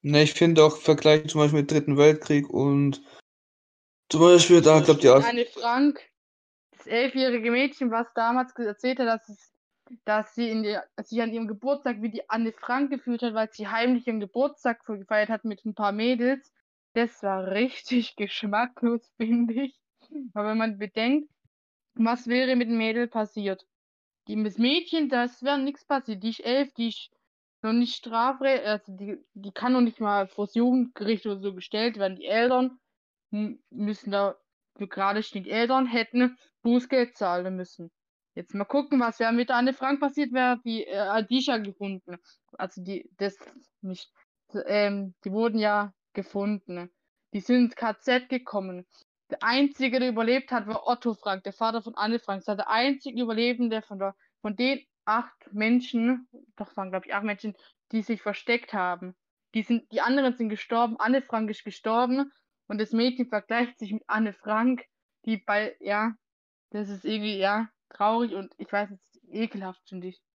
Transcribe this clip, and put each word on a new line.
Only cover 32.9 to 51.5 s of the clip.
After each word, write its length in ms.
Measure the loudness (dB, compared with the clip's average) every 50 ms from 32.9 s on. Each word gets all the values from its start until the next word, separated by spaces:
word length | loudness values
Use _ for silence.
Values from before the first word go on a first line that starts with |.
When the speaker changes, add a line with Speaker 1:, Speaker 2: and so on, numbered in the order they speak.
| _ _ _ _ _ _ _ _
Speaker 2:
m-, 320 | -6 -6 -4 -6 -8 -14 _ _
müssen 400 | -8 -6 -4 -4 -4 -6 -6 -4
da, 260 | -2 0 0 -2 -2 _ _ _ _ _ _ _ _
für 100 | -12 -12 -10
gerade 340 | -6 -2 -2 -2 -2 -2
stehen, 220 | -6 -6 -10 -12 -10
die 60 | -6
Eltern 360 | -2 -2 0 2 2 0 0
hätten 500 | 0 0 -2 -2 0 0 2 2 2 0 _ _ _ _ _
Bußgeld 540 | _ 2 2 2 2 2 0 0 0 0 _
zahlen 400 | -4 -2 -2 -2 -2 -4 -6 -8
müssen. 340 | -8 -10 -12 -14 -20 -20 -20 _ _ _ _ _ _ _ _ _
Jetzt 200 | -16 -14 _ -8
mal 100 | -8 -6
gucken, 360 | -2 -2 -2 0 2 2 2
was 180 | 2 0 0 -2
wäre 140 | 0 0
mit 180 | 2 0 0 0
Anne 240 | 0 2 2 0 -2
Frank 260 | -2 -2 -2 0 0
passiert, 320 | -2 -2 -2 -2 -4 -2
wäre 260 | 0 0 0 0 0 -2 _
die, 200 | -8 -6 -6 -8
äh, 100 | -6 -6 -4
Adisha 600 | -2 0 0 -2 0 0 0 0 0 0 -2 -2
gefunden. 580 | -4 -8 -10 _ -8 -8 -8 -10 _ -16 -18 -18 _ _ _ _ _ _ -12 -10
Also 240 | -10 -10 -10 -14
die, 280 | -12 -10 -10 -10 -12 -14 _ -6
das 180 | -6 -6 -6 _ -20 -20 -20 -20 _ _ _ _
nicht, 300 | -12 -12 -12 -12 -16 _ _ _ _ _ _ _ _ _ -10 -8 -6
ähm, 480 | -2 0 0 0 0 -2 -6 -8 -10 -14 _ _
die 80 | -6
wurden 260 | -4 -2 -2 0 0 0
ja 340 | 0 0 0 0 -2 -4 _ _ _ _ _
gefunden. 760 | -12 -12 -6 -6 -4 -4 -4 -4 -6 _ -12 -12 -12 -12 -16 _ _ _ _ _ _ _ _
Die 80 | -10 -8
sind 240 | 0 2 4 4 4
ins 100 | 2 0
K 220 | -4 -4 -4 -4 _
Z 300 | _ 0 0 0 0 _
gekommen. 580 | -6 -6 -6 -6 -6 -6 -6 -6 -10 -12 -16 _ _ -20 _ _ _ _ _ _
Der 120 | -10 -4
einzige, 560 | -2 -2 2 2 0 0 0 -2 -4 0 0 0
der 120 | 0 0
überlebt 400 | 0 0 0 0 0 0 0 -2
hat, 160 | -6 -4 -4
war 200 | -4 -8 -6 -2
Otto 280 | -2 -2 -2 -2 -6 -6
Frank, 300 | _ -6 -6 -6 -6 _
der 100 | -12